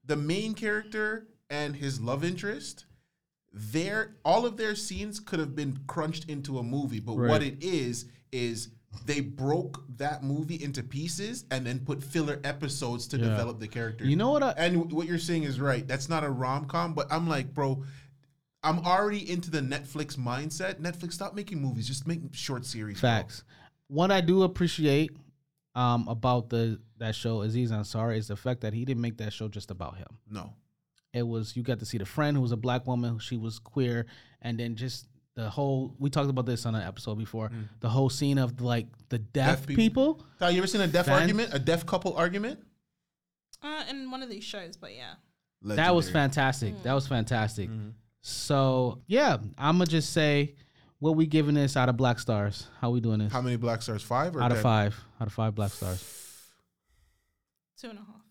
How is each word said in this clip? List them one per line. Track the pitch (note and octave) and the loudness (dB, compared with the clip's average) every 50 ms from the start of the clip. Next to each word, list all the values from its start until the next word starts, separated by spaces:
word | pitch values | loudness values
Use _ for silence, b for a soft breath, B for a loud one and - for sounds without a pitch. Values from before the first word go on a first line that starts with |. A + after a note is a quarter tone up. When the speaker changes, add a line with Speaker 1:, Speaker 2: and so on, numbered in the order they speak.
| _ | _
Speaker 1:
the | B2+ D3+ | -2 -2
main | D3 D3 D3+ E3 G3 A3 A3 G#3+ | -2 0 0 0 -2 -2 -4 -4
character | - A3+ G#3+ G#3 G#3+ G#3+ G#3+ G#3+ G#3+ G#3+ G#3+ G#3+ A3 A3 - _ _ _ _ | -4 -2 -2 -2 -2 -4 -6 -4 -2 -2 -2 -2 -6 -10 -16 _ _ _ _
and | C#3+ D3 D3 D3 D3 | -4 -4 -4 -4 -4
his | C#3 D3 C#3 C3+ A2 | -4 -4 -4 -4 -2
love | A2 A#2 C3 C#3 D#3 | -2 -2 -2 0 0
interest, | F3 F3+ F3 - G3+ G#3+ C#4+ - - - - - _ - _ _ _ _ _ _ _ _ _ _ _ - | -2 -2 -2 -4 -6 -6 -6 -8 -12 -14 -16 -20 _ -20 _ _ _ _ _ _ _ _ _ _ _ -14
their, | G#2 G#2+ G#2+ G#2+ D#3+ E3+ F#3+ G3+ A3 A3 G#3+ - - _ | -12 -10 -4 -2 -2 -2 0 -2 -2 -4 -4 -8 -4 _
all | D3 D#3+ A3+ A#3+ | 4 4 4 4
of | A#3+ A3 | 0 -2
their | A3 A3 G#3+ G#3 | -2 -4 -4 -4
scenes | G#3 - - F#3+ F#3 G3+ G#3+ G3+ - | -4 -6 -8 -6 -6 -8 -8 -8 -12
could | - - - E3+ | -8 -4 -2 -2
have | D#3 C#3 C3+ | -2 -2 -4
been | D3 D3 C#3 C3 C#3 - | -4 -4 -4 -4 -6 -8
crunched | - - E3+ D#3 D#3+ D#3+ - - - | -6 -4 -4 -2 -2 -4 -6 -8 -8
into | D3+ C#3+ C#3 C#3+ C3+ B2 | -8 -8 -6 -6 -4 -4
a | A#2+ | -4
movie, | A#2 B2+ C#3+ C#3+ B2 A2+ A2 | -2 -2 -2 -2 -2 -4 -6
but | - A#2+ A2+ | -6 -4 -2
Speaker 2:
Right. | A#2 A#2+ A#2+ | 0 4 4
Speaker 1:
what | A2 - D3 | 4 4 4
it | C#3 C#3 C#3 D#3 | 0 -4 -6 -4
is, | F#3 F#3 D#3 C3 A#2+ A#2+ A#2 - B B B B B - | -2 -2 0 0 -2 -4 -6 -8 B B B B B -4
is | B2+ A#2+ A#2 A#2 A2+ - - - - _ _ - - - | -4 -2 -2 -4 -6 -8 -12 -14 -20 _ _ -16 -12 -6
they | A#2+ D3 D3 | -4 -2 -2
broke | - G#2+ - - C3 C#3 D3+ F3 F#3 - - - - - A#2+ | -2 -4 -6 -4 0 0 0 0 0 -4 -10 -14 -14 -16 -10
that | A2+ C#3 D3 D3+ C#3 C#3 | -6 -4 -4 -4 -4 -4
movie | C3+ C#3 D3+ D#3+ D3 F3 D#3+ C#3 | -2 -2 -2 -2 -4 -6 -6 -6
into | C#3+ C3 C3+ A2+ | -8 -6 -8 -8
pieces | A#2+ A2+ C3+ D#3 E3+ E3 E3+ G3 G#3+ A#3+ - - - | -6 -6 -6 -6 -6 -6 -6 -6 -8 -8 -10 -8 -6
and | C3 C3 B2+ | -6 -4 -4
then | A#2 B2+ C3 | -4 -4 -4
put | C3 C#3 D3 C#3 C3+ | -4 -4 -4 -6 -6
filler | - - E3+ D#3 D3 C#3+ C#3 - | -4 -2 0 0 0 -2 -4 -4
episodes | C#3+ C#3+ C#3 D3+ C#3 - - C3 A#2+ A#2+ A#2+ - - | -6 -6 -4 -4 -6 -4 -4 -4 -4 -4 -4 -6 -4
to | - A2+ | -2 0
Speaker 2:
Yeah. | A#2 A2+ | 2 2
Speaker 1:
develop | A2 G#2+ A#2+ A#2 A#2+ A2 | 2 2 0 -2 -4 -8
the | A2 G#2+ | -10 -8
character. | - A#2+ A#2 A2+ A2 A2+ A#2 | -6 -6 -6 -6 -6 -2 2
Speaker 2:
You | C3+ C#3+ | 4 4
know | E3+ G#3+ B3+ | 4 6 4
what | D4 D4 C#4+ | 4 4 4
I | B3+ - | 2 2
Speaker 1:
And | - E3 F3+ F3+ | 2 2 4 4
w-, | E3+ E3+ E3 D#3+ | 4 2 2 0
what | D3+ E3+ D#3+ | -2 0 0
you're | F3 E3 | 0 -2
saying | E3 E3 F3 E3 D#3 | 0 0 0 0 0
is | C#3+ C3+ A#2+ | -2 -2 0
right. | C#3 C#3+ C3 A#2+ - | 0 2 0 0 0
That's | C3+ C#3+ C#3 C#3 C#3+ | -2 -4 -4 -2 -2
not | E3 D#3+ D3+ | -2 0 0
a | C#3+ | 0
rom-com, | C3+ B2 B2+ B2+ C3 C#3+ D3+ C#3 - E3+ E3+ E3+ D#3+ | -2 -2 0 0 0 -2 -2 -2 -2 -2 -2 0 -2
but | D3+ C#3 - D3+ | -2 -2 -2 0
I'm | D#3+ E3+ E3 | 0 0 0
like, | D#3 C#3 C3 C3 - | 0 0 -2 -4 -2
"Bro, | D3+ C#3+ C3+ C3+ C3+ B B B B B B B _ _ _ _ _ _ _ _ _ - | 0 0 0 0 -2 B B B B B B B _ _ _ _ _ _ _ _ _ 0
I'm | D3+ D#3+ F3 | 2 2 2
already | D#3+ F3 F3+ F#3+ G#3 G#3 G#3 G#3 G3 D#3 | 4 4 4 4 4 2 0 -2 -2 -2
into | F3+ F3+ F3 F3 | -4 -4 -4 -2
the | D#3+ D3+ | -2 -2
Netflix | C3+ B2+ C#3 D3 C#3 - - D3+ D3+ D3 - | 0 0 -2 -4 -6 -8 -6 -6 -6 -6 -4
mindset. | C3+ B2 A#2+ B2 C3 D3 D#3 D3+ D#3+ F#3 F#3+ F#3+ F#3+ | -4 -2 -2 -2 -2 -4 -6 -6 -4 -4 -6 -6 -4
Netflix, | D3+ F3 E3+ F3 - E3+ E3+ | -6 -6 -6 -6 -8 -8 -8
stop | F3 G3 G3 - | -6 -8 -8 -6
making | G#3 G#3 G#3 G#3 D#3 | -8 -8 -6 -4 -2
movies. | C#3 C#3 - A2 G#2+ A2+ | -2 -2 -2 -2 -4 -4
Just | C3+ - - | -4 -4 -2
make | D#3+ E3+ D#3+ C3+ - - | -2 -4 -4 -4 -8 -10
short | - - - C3+ B2 B2 | -8 -6 -6 -6 -6 -6
series, | - - A2+ A2 G#2 G2+ F#2 | -8 -8 -6 -6 -6 -4 2
bro." | - B2 | 2 4
Speaker 2:
Facts. | A#2 A2 F#2+ - - - - B B B B B B _ _ _ | 4 4 0 -2 -10 -16 -18 B B B B B B _ _ _
What | C#3 D3 F3 F#3+ G3+ | 0 2 4 4 4
I | F#3+ | 4
do | F3 D#3+ F#3 F#3+ F#3+ | 6 6 6 6 6
appreciate, | F3+ F#3 - F3+ E3 - - D#3 D3 C#3 C#3+ D#3+ - - - - - _ _ _ _ _ _ _ _ _ | 4 4 2 0 0 2 2 4 4 6 4 4 0 -2 -12 -20 -20 _ _ _ _ _ _ _ _ _
um, | A#2+ B2 B2 A#2+ A#2 A#2 A#2 | 2 4 4 4 4 2 0
about | A2+ A2+ A2 B2+ B2 A#2+ A2+ A#2 | -2 0 2 4 4 4 2 0
the, | A#2+ A#2 A#2 A2+ A2 - - - _ - | 0 2 2 2 0 -4 -8 -18 _ -8
that | A#2 A2+ A2 | -6 -4 -4
show, | - - A#2 A2+ A#2 A#2+ | -2 -2 -2 -2 0 0
Aziz | A2 A2 B2 B2 A2+ A2+ | 0 0 2 2 2 0
Ansari, | G#2+ G#2 - - A2+ A2 A#2 A2+ | 0 -2 -2 -2 -2 0 0 0
is | A2 G#2+ - | -2 -2 -4
the | G#2 | -6
fact | G2+ - B2+ B2 B2 | -4 -2 -4 -4 -2
that | - G#2+ G#2 | -2 -4 -4
he | A#2 B2 | -2 -2
didn't | B2+ C3+ A#2 A#2+ | -2 -2 0 0
make | A#2 A2 A#2 | -2 -4 -4
that | A2 - - | -8 -8 -6
show | - A2 G#2+ | -6 -8 -8
just | G2 G#2 - - G2 | -8 -8 -10 -10 -10
about | F#2 F2 C#2+ - | -10 -10 -10 -10
him. | F#2 - - A2 - _ G#2+ | -12 -14 -16 -18 -20 _ -14
Speaker 1:
No. | G#2+ G2 F2 G#2+ - _ _ _ _ _ _ _ _ _ _ _ - | -12 -12 -12 -12 -16 _ _ _ _ _ _ _ _ _ _ _ -4
Speaker 2:
It | B2 A#2+ | -4 -2
was, | A#2 A#2 A2+ A2 G#2+ - | -2 -2 -2 -4 -4 -4
you | B2 A#2 | -4 -2
got | B2+ B2+ G#2 | -2 -2 -4
to | - | -4
see | - - A2+ | -4 -4 -4
the | G2 | -4
friend | G2+ - - D3+ D3 D3 | -2 0 2 2 4 4
who | C#3+ | 4
was | B2+ A#2+ A#2+ | 2 2 0
a | |
black | A2 A2+ B2 B2 B2+ B2+ | 0 0 0 0 0 0
woman, | B2+ B2+ B2 A#2+ A#2+ A#2 A2+ | 0 0 0 0 0 -2 -4
she | - - B2 | -4 -6 -6
was | A#2 A2 A2+ A2 - | -4 -4 -4 -6 -8
queer, | - - _ C#3+ C3 A#2+ A#2+ A#2 A2+ B B B B B B B | -14 -6 _ 0 2 2 2 0 -2 B B B B B B B
and | - A#2 A#2+ A2+ | -6 -4 -4 -2
then | A#2+ A#2+ A#2 | -2 -4 -4
just | G#2+ B2 C3 A#2+ - - _ _ _ _ _ _ | -4 -6 -6 -6 -8 -14 _ _ _ _ _ _
the | - A2+ G#2+ | -6 -6 -4
whole, | - - C#3+ C#3 C3+ C3 C3 C3+ - - | -2 0 0 2 2 0 0 -2 -4 -2
we | C#3 C#3+ | -2 0
talked | C3+ D3+ C#3+ C#3 | 2 2 2 2
about | C3+ B2+ B2 | 2 0 0
this | A#2 B2 A2+ - | 0 0 -2 0
on | A#2+ A2 | -2 -2
an | A2 F#2 | -2 -2
episode | E2+ G2 - - - G#2+ | -4 -8 -8 -6 -6 -4
before, | G#2 A2+ - - A2+ A2 G#2+ | -4 -6 -6 -6 -6 -6 -6
Speaker 1:
Mm. | A2+ A2+ G#2+ G#2 - - | -6 -8 -10 -12 -12 -4
Speaker 2:
the | - A2+ | -2 0
whole | A2 C3+ C3+ C3 | 2 4 2 2
scene | B2+ - D3 C#3+ C#3 C#3 | 2 2 2 2 4 4
of, | C3 A#2+ A#2+ - | 2 0 0 -2
like, | A#2+ B2 A#2+ A#2 A2+ A2+ - - - _ | -2 0 0 0 -2 -4 -12 -20 -10 _
the | - A#2 | -4 -4
deaf | G#2+ - - C#3 C3+ C#3 E3 D3+ | -4 -2 0 2 4 4 4 2
Speaker 1:
Deaf | - | 0
people. | - C#3 G#3+ A3 A3+ A3 C4 C4 D4+ D#4 | 0 4 4 4 6 6 4 4 4 2
Speaker 2:
people. | - - - _ _ | 0 -6 -20 _ _
Speaker 1:
Tyler, | F3+ F3 F3 | 2 4 4
you | F3+ | 4
ever | F#3 F#3+ | 2 2
seen | - G#3+ | 2 2
a | G3 | 2
deaf | F3 C#3+ F3 F3 | 4 4 4 4
Speaker 2:
Fan- | C#3 C#3 C#3+ D#3+ | 6 6 6 6
Speaker 1:
argument? | F3+ F#3 G#3+ A#3+ - D#3 | 6 4 2 0 0 -2
A | C#3+ | -2
deaf | C3 - E3 E3+ E3 | 2 2 2 2 0
couple | - - F3+ - F#3+ - | 0 -2 0 0 -2 0
argument? | D3+ E3+ F3 F3 G3+ G#3 A#3 D#4 - - _ _ _ _ _ _ _ _ _ _ _ _ _ _ _ _ _ - - | 2 2 2 2 -2 -4 -4 -6 -10 -14 _ _ _ _ _ _ _ _ _ _ _ _ _ _ _ _ _ -20 -14
Speaker 3:
Uh, | - D4 D4+ D#4 C#4+ - | -12 -10 -8 -8 -8 -8
in | C4 C#4 C4+ C4 B3+ | -8 -10 -10 -10 -10
one | C4 C4+ | -10 -10
of | B3 | -10
these | G#3+ G3+ A3 | -12 -12 -10
shows, | - - G#3 F3+ E3 D#3 | -10 -10 -10 -10 -12 -14
but | - - - G2+ | -14 -14 -16 -14
yeah. | A#2 B2+ G2 E2+ - _ _ _ _ _ _ _ _ - | -14 -14 -16 -16 -18 _ _ _ _ _ _ _ _ -6
Speaker 2:
That | G2+ G#2+ C3 D#3+ F3 F3+ | -2 2 4 6 6 6
was | E3+ D#3 | 6 4
Speaker 1:
Legendary. | - - D#3+ C#3+ C3+ | 4 2 2 2 4
Speaker 2:
fantastic. | C3+ D3 C3+ C3 C3 - A#2+ G#2+ F#2 | 2 2 2 2 2 0 -2 -4 -4
Speaker 3:
Mm. | - - | -4 -2
Speaker 2:
That | A#2+ C3 | 0 0
was | C#3 C3 - | 0 0 0
fantastic. | C3+ A#2 A2 - B2+ A2+ A2 G#2+ A2 A2 G2 A2 | 0 -2 0 0 0 0 0 0 -2 -4 -6 -6
Speaker 1:
Mm-hmm. | A2 A2 G#2+ G#2 A2+ - _ _ _ _ _ | -6 -8 -8 -10 -12 -16 _ _ _ _ _
Speaker 2:
So, | - - - - - D3 C#3 C3+ C3+ C3 B2+ B2+ B2 - - - - | -10 -8 -8 -2 2 4 4 6 6 4 4 2 2 0 -4 -4 2
yeah, | F#3+ B3+ D4 - D#3 A2+ G#2 G#2 - - | 4 4 6 4 2 2 -2 -8 -8 0
I'ma | C3 D3 D#3+ F3+ F3+ | 2 4 6 6 6
just | E3+ D#3+ D#3+ D3 - - | 6 4 2 2 2 2
say | E3 D3+ D3+ D3 C#3+ C#3+ D3 - b b b b b b b b b C#3+ | 4 4 6 6 4 4 2 -2 b b b b b b b b b 2
what | D#3 D#3+ | 2 6
we | D#3 D#3+ | 6 4
giving | D#3 D3+ D#3 D3+ D3 D3 | 6 6 6 6 6 6
this | D3 C#3+ C3+ C#3 | 6 6 4 4
out | C#3 B2+ B2+ | 4 4 4
of | B2 A2+ | 4 4
Black | C3 B2 A#2+ - | 4 2 2 2
Stars? | - - A2+ G#2 G2+ G#2 G2+ - - - - - | 2 0 2 2 2 0 -2 -4 -10 -14 -10 -4
How | - A#2+ | -2 2
we | A#2+ B2 | 2 2
doing | A2 A2+ A2 G#2+ | 4 4 4 4
this? | G#2+ G#2 | 2 2
Speaker 1:
How | A2 B2+ B2+ | 0 0 0
many | B2 B2 | 0 0
Black | A#2 A2+ A#2+ A#2 A2 - | 0 2 0 0 0 -2
Stars? | - A2+ G#2 - | -4 -4 -6 -2
Five | - A#2+ B2 D3+ F3 F3 | 0 0 2 2 0 0
or | D3 B2 | 0 2
Speaker 2:
Out | A#2+ B2 | 2 2
of | |
Speaker 1:
ten? | A2+ G#2 | 4 4
Speaker 2:
five. | A#2 A2+ G#2+ G#2 G#2 G#2 - - - - - | 4 6 6 4 2 0 -4 -10 -20 -8 -6
Out | A#2 | -6
of | G#2 - | -6 -2
five | - A2 A2 G#2 | 0 -2 0 0
Black | A2 G#2 G2+ | 0 -2 -2
Stars. | - - - F#2+ F2+ F#2 - - - - - - - - - - _ _ _ _ _ _ _ _ _ _ _ _ _ _ _ _ _ _ _ _ _ _ _ _ _ - | -2 -4 -4 -4 -4 -4 -6 -12 -16 -16 -18 -18 -20 -20 -20 -20 _ _ _ _ _ _ _ _ _ _ _ _ _ _ _ _ _ _ _ _ _ _ _ _ _ -18
Speaker 3:
Two | - A#3+ | -16 -16
and | A3 G3+ | -16 -16
a | G#3+ | -18
half. | F#3+ A3 - _ _ | -20 -20 -20 _ _